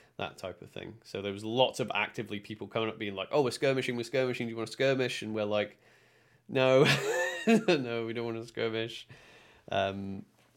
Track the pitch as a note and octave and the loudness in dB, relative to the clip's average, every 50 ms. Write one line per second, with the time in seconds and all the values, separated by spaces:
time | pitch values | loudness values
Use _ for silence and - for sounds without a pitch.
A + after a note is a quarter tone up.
0 | _ _ _ - - F2 - - - F#2+ F2+ - - - - F#2+ F#2 F2+ G#2 - | _ _ _ -10 -10 -10 -8 -10 -12 -12 -12 -12 -16 -16 -14 -12 -12 -12 -14 -16
1 | _ - - G2+ G2 G2+ G2 G2+ G#2+ A2 A2+ B2+ B2+ A#2+ - - C3 G#2+ - G2+ | _ -12 -10 -8 -6 -6 -6 -6 -6 -2 2 4 4 4 4 0 -4 -2 -2 -2
2 | G#2+ G#2+ - - A2+ G2+ G#2+ G2+ G#2 - A2+ - G#2+ G#2 - A#2 A2 A2 G#2+ G#2+ | -2 -2 -4 -8 -8 -8 -8 -10 -8 -10 -12 -12 -10 -6 -4 -2 -2 -2 -4 -4
3 | G#2+ G2+ G2 F#2+ F#2+ - - D3 C#3+ B2 A2+ - - C#3 C3+ C3 B2+ B2+ B2 A#2+ | -6 -6 -6 -6 -4 0 2 2 2 2 0 0 2 2 2 2 0 -2 -2 -4
4 | A#2 - - C3+ C3 B2+ B2 - B2 A#2 A2+ A2+ A2+ A2 - - C3 C3+ C3+ C3 | -4 -2 0 0 0 0 -2 -2 -4 -6 -4 -6 -6 -6 -2 2 2 2 4 2
5 | C3 A#2+ - - A2 G#2+ G#2+ G#2+ G#2+ G#2 G#2+ G#2 G#2 G#2 - _ _ _ _ _ | 2 0 -2 -4 -6 -4 -2 -2 0 2 2 2 0 0 -4 _ _ _ _ _
6 | _ _ _ _ _ _ _ _ _ - - C3 C3 C3 C3 C3 C#3 C3+ C#3 C#3 | _ _ _ _ _ _ _ _ _ -4 0 2 4 6 8 8 8 6 4 2
7 | G4 G#4 A4+ - - - - - - G#3+ A3+ G#3+ A3 - F3+ D3 C3 A#2+ A#2 A#2 | 2 0 0 0 0 0 -2 0 4 4 4 6 6 4 2 2 2 -2 -2 -2
8 | A#2 A2+ A2+ A#2+ A#2 A#2 A2+ A2+ A2+ A#2+ - - A2+ A2+ A2 A2+ A2+ A#2 - - | -4 -4 -4 -4 -4 -4 -4 -6 -8 -8 -4 -2 -2 0 0 -2 -4 -4 -6 -10
9 | - - - - - - - - - - - - _ - G2 G2 G2 G2 G2 G2 | -14 -18 -20 -20 -20 -20 -20 -20 -20 -20 -20 -20 _ -4 0 0 0 0 -2 -4
10 | G2 G2 G2 G2 - - _ _ _ _ _ | -6 -8 -8 -10 -12 -16 _ _ _ _ _